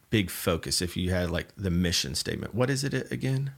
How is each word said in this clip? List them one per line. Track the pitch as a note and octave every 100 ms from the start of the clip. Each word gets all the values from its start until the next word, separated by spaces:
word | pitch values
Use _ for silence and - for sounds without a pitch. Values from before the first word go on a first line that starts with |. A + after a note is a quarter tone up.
| _
big | G#2+ F#2
focus, | - - E2 - -
if | F2 F2+
you | F2+
had, | F2+ F2
like, | E2+ - -
the | F#2+
mission | E2+ F2+ E2 C#2
statement, | - - - -
what | G#2+ B2+
is | C3+
it | C#3 C3 -
again? | B2+ C3 C3+ C#3